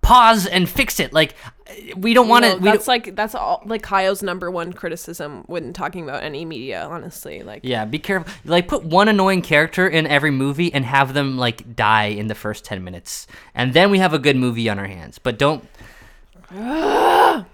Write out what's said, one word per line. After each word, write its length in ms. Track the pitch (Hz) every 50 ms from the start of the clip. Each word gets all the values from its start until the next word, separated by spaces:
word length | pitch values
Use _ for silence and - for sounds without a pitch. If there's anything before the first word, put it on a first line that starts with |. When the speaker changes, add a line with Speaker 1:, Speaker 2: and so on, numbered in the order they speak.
| -
Speaker 1:
pause 420 | - 233 247 240 226 226 220 180
and 220 | 190 175 185 180 175
fix 320 | - - - - - -
it. 140 | 160 127 -
Like, 200 | 156 160 156 - - - - - _ _ - - - - - -
we 160 | 185 185 226 233
don't 160 | 247 247 220
wanna, 220 | 233 240 240 226
Speaker 2:
No, 60 | 190
Speaker 1:
we 60 | 185 185
Speaker 2:
that's 200 | 208 220 208 220
Speaker 1:
don't 40 | -
Speaker 2:
like, 280 | 247 240 233 - 196
that's 180 | 202 214 220 -
all, 280 | - - 110 175 - -
like, 160 | 208 226 220
Kaio's 420 | - - 196 196 190 190 196 190 202
number 280 | 190 175 185 180 175
one 240 | 185 175 165 170 170
criticism 720 | - - 170 - 170 - - 170 - 170 147 147 101 78
when 260 | - 170 175 156 120 120
talking 320 | 170 180 151 170 185 165
about 180 | 143 135 143 -
any 220 | 151 147 139 170
media, 400 | 160 160 113 120 135 104 90 85
honestly. 580 | 123 160 170 - - - - - 147 76 85 -
Like, 200 | - 107 - -
Speaker 1:
Yeah, 220 | 127 123 113 110
be 120 | 107 120 160
careful. 320 | - - 196 190 165 - - - -
Like, 240 | - 165 175 175 -
put 160 | 302 240 156
one 240 | 160 156 180 202 214
annoying 320 | 214 202 190 190 190 185
character 480 | 175 - 156 147 156 160 - - 185 190
in 180 | 151 165 156
every 240 | 143 147 143 139 156
movie 400 | 139 131 135 139 143 143 175 175 -
and 100 | 143 131
have 300 | 117 139 139 139 131 131
them, 240 | 143 143 139 131 131
like, 360 | 123 120 117 - - 117 117
die 340 | - 113 104 110 107 107 104
in 180 | 107 101 104
the 80 | 110 107
first 320 | - - 107 107 - _
ten 180 | - 107 95 92
minutes. 420 | 90 90 87 - - - - - _ - - - - _
And 180 | - 120 131 123
then 180 | 156 185 202
we 80 | 202 190
have 120 | 190 180 156
a 60 | 151
good 180 | 127 147 139
movie 320 | 127 127 123 117 113 113 110
on 100 | 104 98
our 80 | 98
hands. 320 | 92 92 90 80 - - -
But 200 | _ 131 120 104
don't 280 | 139 143 156 135 - - _ - - - - - - - - - - _ _ 175 180 _ 180
Speaker 2:
Ugh. 880 | 190 220 240 285 320 330 415 427 415 - - 392 403 - - 392 269 180 -